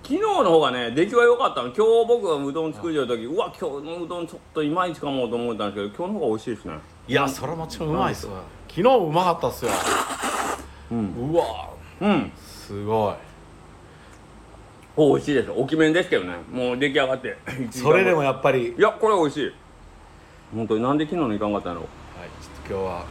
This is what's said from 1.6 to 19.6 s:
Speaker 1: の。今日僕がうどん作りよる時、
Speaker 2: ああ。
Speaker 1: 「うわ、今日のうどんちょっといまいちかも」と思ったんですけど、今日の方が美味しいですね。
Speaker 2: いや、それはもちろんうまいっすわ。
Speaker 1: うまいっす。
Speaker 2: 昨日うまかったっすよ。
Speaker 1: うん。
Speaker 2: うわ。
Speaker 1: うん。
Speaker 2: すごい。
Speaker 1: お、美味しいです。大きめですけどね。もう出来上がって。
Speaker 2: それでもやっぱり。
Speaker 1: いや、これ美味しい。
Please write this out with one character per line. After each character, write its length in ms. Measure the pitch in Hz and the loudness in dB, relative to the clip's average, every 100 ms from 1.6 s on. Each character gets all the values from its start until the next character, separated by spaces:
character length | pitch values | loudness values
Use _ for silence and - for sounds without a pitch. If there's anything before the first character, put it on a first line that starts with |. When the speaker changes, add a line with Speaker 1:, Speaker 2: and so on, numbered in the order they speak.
Speaker 1:
の。 60 | 123 | -4
今 60 | |
日 340 | 208 220 226 220 | 2 4 6 6
僕 180 | 240 196 | 2 2
が 80 | |
う 180 | 147 139 | 0 -2
ど 140 | 143 160 | -2 -4
ん 80 | |
作 140 | 147 170 | -4 -4
り 60 | 151 | -2
よ 100 | 120 | 0
る 100 | 120 | -2
時、 80 | |
Speaker 2:
あ 40 | 117 | -2
あ。 20 | |
Speaker 1:
「う 60 | 175 | -4
わ、 160 | 180 - | -4 -6
今 240 | 175 139 | -8 -6
日 60 | 151 | -8
の 180 | 170 | -10
う 40 | 165 | -8
ど 120 | 175 | -8
ん 60 | 170 | -8
ち 80 | |
ょ 20 | - | -12
っ 40 | - | -10
と 80 | - | -4
い 80 | 147 | -2
ま 160 | 170 | 0
い 80 | 180 | -2
ち 80 | 147 | -4
か 60 | 147 | -4
も」 220 | 135 120 | -2 -2
と 60 | 120 | -2
思 180 | 120 | -4
っ 20 | 107 | -2
た 120 | 104 | -4
ん 40 | |
で 80 | 101 | -4
す 100 | 101 | -6
け 60 | - | -6
ど、 80 | |
今 40 | 101 | -6
日 60 | |
の 40 | 110 | -2
方 60 | |
が 60 | 139 | -2
美 40 | |
味 80 | 110 | -2
し 40 | 127 | -4
い 80 | 107 | -8
で 60 | |
す 20 | |
ね。 100 | 90 78 - - - | -8 -12 -14 -20 -2
Speaker 2:
い 80 | |
や、 140 | 135 139 | 0 0
そ 140 | 135 | -2
れ 80 | 131 | -6
は 60 | 165 | -6
も 100 | 160 | -8
ち 100 | - | -6
ろ 80 | 156 | -2
ん 40 | |
う 20 | |
ま 180 | 160 180 | 0 0
い 20 | |
っ 40 | 117 | -2
す 100 | 110 | -8
わ。 60 | |
Speaker 1:
う 20 | |
ま 60 | 92 | -12
い 20 | |
っ 40 | 85 | -14
す。 340 | - - - | -18 -12 2
Speaker 2:
昨 60 | 220 | 4
日 80 | 262 | 4
う 160 | 165 | 4
ま 100 | 156 | 2
か 100 | 180 | 2
っ 60 | 165 | 0
た 80 | 127 | -2
っ 40 | |
す 120 | - | -2
よ。 60 | - 95 - - - - - - - - - - - | -2 -2 0 -2 -2 -4 -4 -4 -4 -6 -10 -18 -6
Speaker 1:
う 40 | 117 | -4
ん。 340 | 101 82 131 | -2 -4 0
Speaker 2:
う 40 | 170 | 2
わ。 80 | 131 104 - - - - | 0 -6 -12 -14 -18 -2
Speaker 1:
う 80 | 208 | 2
ん。 240 | 180 101 - | 2 0 -10
Speaker 2:
す 480 | - - - 101 | -20 -18 -12 -8
ご 260 | 104 110 104 | -2 0 0
い。 40 | - - - - - - - - - - - - - - - - - - - | -2 -14 -20 -20 -20 -20 -20 -20 -20 -20 -20 -20 -20 -20 -20 -20 -20 -6 4
Speaker 1:
お、 180 | 151 | 6
美 20 | 135 | 6
味 60 | |
し 40 | - | 2
い 60 | |
で 100 | 135 | 0
す。 80 | 101 | 0
大 140 | 104 139 | -2 0
き 80 | 160 | 4
め 160 | 156 | 4
で 100 | 165 | 4
す 80 | - | 2
け 80 | 127 | 0
ど 60 | |
ね。 100 | 90 87 82 | 0 -10 -10
も 220 | 127 123 | -4 -2
う 60 | 123 | 0
出 120 | 143 | 0
来 40 | |
上 120 | 139 131 | 2 0
が 80 | |
っ 40 | 131 | -2
て。 200 | 139 - - 127 120 | -4 -10 -12 -10 -8
Speaker 2:
そ 220 | 120 131 | -2 4
れ 100 | 175 | 4
で 100 | 190 | 6
も 120 | 165 | 4
や 80 | 139 | 2
っ 100 | 131 | 2
ぱ 80 | 147 | 2
り。 240 | 131 120 - | 2 0 2
Speaker 1:
い 40 | |
や、 60 | 214 | 2
こ 180 | - 220 | 4 2
れ 60 | |
美 120 | 202 151 | 4 2
味 40 | |
し 60 | 143 113 | 0 -6
い。 60 | - | -8